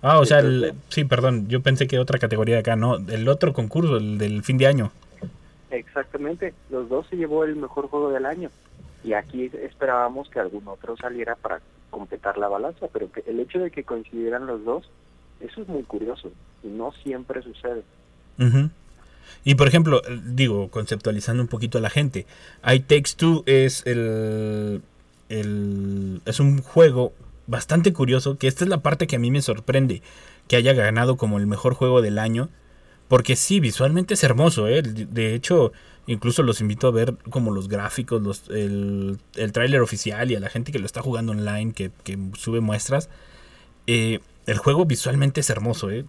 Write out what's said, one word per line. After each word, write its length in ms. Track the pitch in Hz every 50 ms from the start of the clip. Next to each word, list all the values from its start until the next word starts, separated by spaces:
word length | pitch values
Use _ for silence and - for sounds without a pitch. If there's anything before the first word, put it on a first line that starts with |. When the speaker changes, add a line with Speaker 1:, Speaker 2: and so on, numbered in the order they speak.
Speaker 1:
Ah, 180 | - 135 156 160
o 60 | 143
sea, 140 | 127 151 147
el, 260 | 139 131 131 127 117
Speaker 2:
entonces 180 | - 135 135 - -
Speaker 1:
sí, 160 | - - 147
perdón, 420 | 135 135 123 123 131 123 117 101 104
yo 140 | 120 127
pensé 260 | 131 139 135 131 139 131
que 100 | - 127
otra 220 | 127 127 139 135
categoría 360 | - 113 117 107 110 113 117
de 40 | 117
acá, 140 | 107 117 113
¿no? 220 | 110 113 123 123 -
El 300 | 98 90 113 110 110 123
otro 260 | 143 147 - 156 135
concurso, 440 | - 120 107 - 160 175 160 135 110
el 200 | 104 104 107 104
del 240 | 107 104 104 104 101
fin 140 | - 127 127
de 100 | 135 135
año. 240 | 143 135 110 101 - - - - - - - - - - - - - - - -
Speaker 2:
Exactamente, 840 | 131 123 117 - - 143 135 - - 143 143 147 170 180 202 175 156 - - -
los 200 | 139 127 123 117
dos 180 | 127 139 165 -
se 60 | -
llevó 280 | 180 165 156 151 156 160
el 120 | 151 151
mejor 320 | 151 143 131 - 143 139 135
juego 240 | - 147 147 143
del 140 | 135 131 131
año. 240 | 135 156 180 180 135 _ _ _ - - - - - - - -
Y 100 | 113 107
aquí 360 | 104 104 - - 127 127 127 - - -
esperábamos 680 | 131 - _ 143 131 127 123 123 123 127 135 143 -
que 100 | - 127
algún 280 | 104 92 92 104 104 95
otro 280 | 98 - - - - -
saliera 380 | - - 120 120 117 117 117
para 260 | - _ - - 82 _ _ _ _ - _
completar 480 | - 110 101 - - - - 98 98 104
la 100 | 104 101
balanza, 400 | 101 98 113 151 170 _ - -
pero 200 | _ 110 107 92
que 120 | _ 113 - -
el 120 | 113 117
hecho 200 | 123 127 - 180
de 120 | 185 175
que 120 | - 147 135
coincidieran 640 | - 123 117 110 - - 117 117 117 117 123 135 131
los 160 | 120 110 107
dos, 260 | 117 123 170 185 - - _ _ _ _ - _ _ - -
eso 220 | - - - -
es 60 | 214 185
muy 160 | 175 143 127
curioso, 480 | - - 104 110 113 123 - - 92 - - - - _ _ -
y 40 | 110
no 240 | 101 110 117 135
siempre 500 | 143 - - 139 131 127 127 - 123 127
sucede. 420 | 123 123 110 - - 123 120 113 104 _ _ _ _ _ _ _ _ _ - -
Speaker 1:
Ujú. 300 | 127 123 117 135 143 156 - - - - - - - - - - - - - - -
Y 120 | 139 139
por 120 | 127 143 135
ejemplo, 340 | 160 170 160 156 143 123 - - 123 120 -
digo, 440 | 120 123 127 135 123 107 101 98 92
conceptualizando 720 | - 117 107 - 113 104 - 113 107 104 - - 113 123
un 60 | 123 117
poquito 280 | - 107 113 123 - 120
a 40 |
la 80 | 113 113
gente, 360 | - 143 147 135 - 95 - - - - - - - - - 123
It 140 | 127 131 135 -
Takes 240 | 147 147 143 - - -
Two 260 | 165 165 165 156 -
es 400 | - 135 135 131 131 127 - -
el, 960 | 127 123 120 117 113 110 110 110 107 107 107 110 107 107 107 104 104 104 98 - _ _ _ _ _ _ _ _ _
el, 920 | 110 107 104 104 104 104 101 101 101 98 98 98 98 98 98 95 92 87 -
es 140 | - 113 -
un 220 | 143 139 143 139
juego 520 | 131 - - 165 165 156 127 127 123 - - - - - - - - -
bastante 460 | 117 85 - - 151 170 165 202 175
curioso, 460 | - 139 123 120 131 131 139 139 139
que 80 | - 131
esta 160 | 131 - 175
es 60 | 185
la 80 | 185 156
parte 240 | - 147 151 147 170
que 120 | - - 120
a 20 |
mí 100 | 117 120
me 120 | 131 147 135
sorprende, 580 | - 110 107 - - 127 135 135 127 101 - - - - - - - - - _ _
que 80 | -
haya 180 | 120 120 131 135
ganado 420 | 123 107 107 110 117 120 127 127
como 220 | 127 - 107 104 101
el 80 | 101
mejor 300 | 104 104 101 - 127 123
juego 260 | - 135 127 127 127
del 160 | 117 104 104 107
año, 320 | 107 110 113 117 131 165 - - _ _ - - - - _ _ _ _
porque 280 | 131 127 120 - 131
sí, 240 | - - - 190 202
visualmente 560 | 156 117 104 - 131 139 151 175 185 - 208
es 80 | 196 -
hermoso, 440 | 135 117 117 151 170 165 - 107 107
¿eh? 140 | 117 151
De, 240 | 156 117 110 110 107
de 300 | 98 98 117 113 110 110
hecho, 360 | 120 - - 180 170 131 107 - - - - - - _ -
incluso 340 | 120 104 - 120 120 -
los 180 | 151 120 107 -
invito 280 | 107 104 104 110 - 131
a 40 |
ver 220 | 120 113 117 117 117 - _ -
como 220 | 117 135 120 110
los 160 | 104 98 95 98
gráficos, 520 | 104 98 101 107 - - 120 - 120 113 104
los, 260 | 101 98 - - -
el, 720 | - 107 104 101 101 101 101 101 101 98 98 98 98 104 _ _ -
el 160 | - 113 104
tráiler 300 | 101 120 120 131 139 135
oficial 500 | 120 - - 101 - 110 104 107 123 127
y 40 | 120
a 40 | 104
la 100 | 95 95
gente 220 | - 113 120 147
que 80 | 147 127
lo 80 | 95 95
está 160 | - 120 123
jugando 300 | 135 120 113 117 113 107
online, 400 | 104 104 104 104 104 107 113 110
que, 180 | - 98 92 - - -
que 140 | - 95 98 98 95 101
sube 260 | - - 120 113 117
muestras, 480 | 113 107 104 104 - - 135 143 165 - - - - - - - - - - - - _ - _ _
eh, 360 | - 117 117 113 113 113 101 - - - - _ -
el 100 | 107 104
juego 280 | - 139 139 160 185
visualmente 560 | 160 131 - - 131 123 139 139 139 135 -
es 80 | 135 -
hermoso, 400 | 117 104 104 117 117 - - 98
¿eh? 120 | 101 117 139